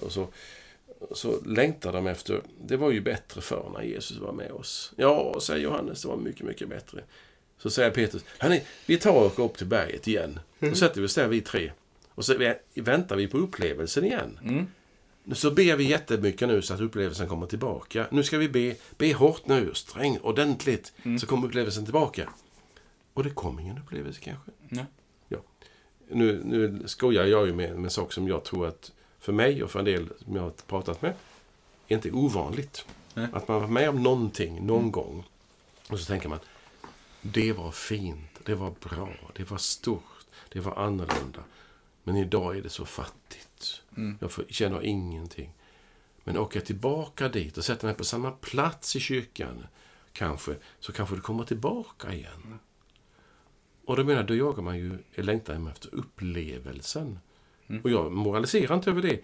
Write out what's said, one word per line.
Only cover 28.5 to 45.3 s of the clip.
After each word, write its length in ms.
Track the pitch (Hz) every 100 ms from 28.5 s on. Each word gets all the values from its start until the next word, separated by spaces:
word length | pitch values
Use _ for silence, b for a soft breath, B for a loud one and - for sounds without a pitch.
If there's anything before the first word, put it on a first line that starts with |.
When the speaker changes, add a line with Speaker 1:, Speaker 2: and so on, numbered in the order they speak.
| 90 85
Speaker 1:
att 260 | - - b b b
för 120 | -
mig 300 | 104 127 143
och 80 | 101
för 80 | 98
en 60 |
del 240 | 98 92 85 -
som 120 | - 95
jag 60 |
har 80 | 87
pratat 520 | - - 98 90 87
med, 120 | 165 185 B B B _ _ - -
är 60 |
inte 160 | 110 87
ovanligt. 720 | 113 139 101 71 117 143 - - - -
Speaker 2:
Nej. 120 | 117 117
Speaker 1:
Att 160 | 107 -
man 120 | 107
var 80 | 107
med 200 | 120 151
om 140 | 139
någonting 640 | 123 127 110 - 85 82 98
någon 120 | 113
Speaker 2:
Mm. 120 | 107
Speaker 1:
gång. 320 | 92 - 78 - _ _ _ _ - -
Och 80 | 101
så 40 | 85
tänker 220 | 95 82
man, 100 | 76 B B B B B B B -
det 300 | 104 110 110
var 180 | 104 85
fint, 600 | 80 - 107 92 76 76 -
det 100 | -
var 200 | 101 95 92
bra, 280 | 87 82 95 - - -
det 140 | 92
var 80 | 98
stort, 440 | - - 120 98 - - - B B
det 120 | 95
var 140 | 90 -
annorlunda. 600 | 104 98 87 - 67 - - b b b b _ -
Men 100 | 101
idag 400 | 92 104 90 98
är 60 |
det 60 | -
så 160 | - 80
fattigt. 960 | - - - - - - - - - - -
Speaker 2:
Mm. 220 | 107 104
Speaker 1:
Jag 120 | 90
får, 120 | - -
känner 340 | - 101 92
ingenting. 720 | - 101 90 80 82